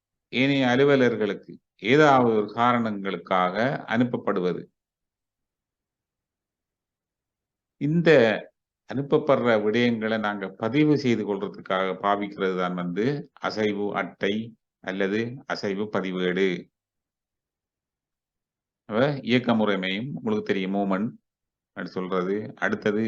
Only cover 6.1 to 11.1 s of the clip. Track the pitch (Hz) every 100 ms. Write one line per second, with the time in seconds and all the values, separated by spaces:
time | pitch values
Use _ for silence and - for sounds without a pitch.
6.1 | _ _ _ _ _ _ _ _ _ _
7.1 | _ _ _ _ _ _ - 143 170 165
8.1 | 143 113 98 - _ _ _ - 117 143
9.1 | 151 151 127 120 110 107 113 120 113 110
10.1 | 110 107 104 95 - 113 139 151 139 127